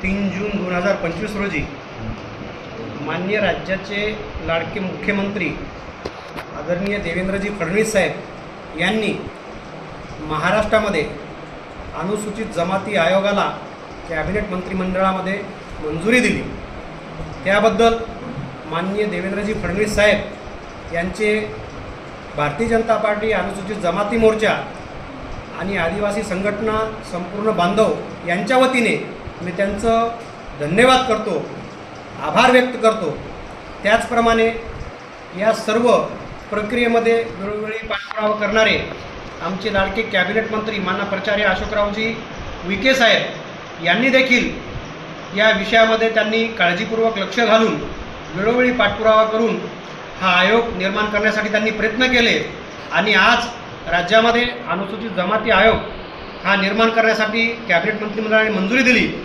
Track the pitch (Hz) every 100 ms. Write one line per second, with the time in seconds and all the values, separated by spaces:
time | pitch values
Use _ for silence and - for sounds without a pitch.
0 | 190 196 196 180 208 196 180 180 196 190
1 | 175 165 214 202 202 156 131 - - -
2 | 110 110 - - - - - - 113 131
3 | 147 165 185 214 196 160 156 190 - 202
4 | 208 208 - - 160 165 160 208 185 160
5 | 190 202 196 - - - - - - -
6 | - - - - - - 151 175 202 202
7 | 170 170 185 190 202 208 165 202 214 196
8 | 160 - - - - - - 156 180 220
9 | 202 - - - - - - - - -
10 | - - 156 156 170 208 214 220 214 170
11 | 139 143 - - - - - - - 151
12 | 175 208 214 220 214 165 175 190 214 196
13 | 165 190 196 202 156 - - - - -
14 | - 160 151 208 202 185 - 190 185 185
15 | 190 185 180 202 202 - - - 151 160
16 | 190 247 214 98 - - - - - -
17 | - - - - 185 208 220 196 233 226
18 | - - 226 - - - - 160 185 208
19 | 214 180 190 202 208 214 180 185 214 208
20 | 208 190 - - - - - - - 170
21 | 180 185 214 214 214 214 - - - -
22 | - - - - 147 143 226 226 226 214
23 | 214 208 220 202 196 196 196 196 170 185
24 | 208 233 220 214 214 151 - - - -
25 | - - - - - - 180 196 165 196
26 | 208 202 202 185 202 202 220 214 220 -
27 | - 175 185 208 214 180 175 196 202 151
28 | - - 170 175 208 254 262 262 220 156
29 | - - - - 175 180 196 196 226 226
30 | 233 - - - - 139 147 190 254 254
31 | 247 214 208 165 - - - - - -
32 | - - 147 170 247 254 247 247 220 -
33 | 165 127 - - - - - - 196 220
34 | - 233 233 226 226 226 - - - -
35 | - - - 175 214 220 - 220 240 185
36 | - - - - - 208 208 240 240 233
37 | 226 226 226 180 196 214 214 220 220 196
38 | - 220 214 208 202 220 220 160 120 -
39 | - - - - 165 190 220 196 190 226
40 | 220 190 180 214 214 214 214 214 208 190
41 | 196 190 185 202 208 185 202 208 202 208
42 | 226 254 - - - - 175 196 247 262
43 | 226 185 - - - - - - 165 196
44 | 262 262 254 247 - - - - - -
45 | - - - 196 220 202 190 226 226 226
46 | 220 220 214 226 226 220 175 175 220 226
47 | 226 208 190 - 226 220 226 151 - -
48 | - - - 160 214 247 254 247 202 202
49 | 220 220 220 220 226 - - - - -
50 | - - 185 180 190 233 233 190 190 208
51 | 214 208 214 214 202 208 220 214 220 214
52 | 254 247 226 160 - - - - - 160
53 | 208 196 208 240 233 - - - - 170
54 | 175 220 233 233 240 240 160 180 196 220
55 | 226 180 180 214 226 190 220 - - -
56 | - - - - 185 196 190 208 226 226
57 | 220 214 208 226 226 226 - 170 190 208
58 | 208 220 214 220 214 190 190 254 247 226
59 | 156 -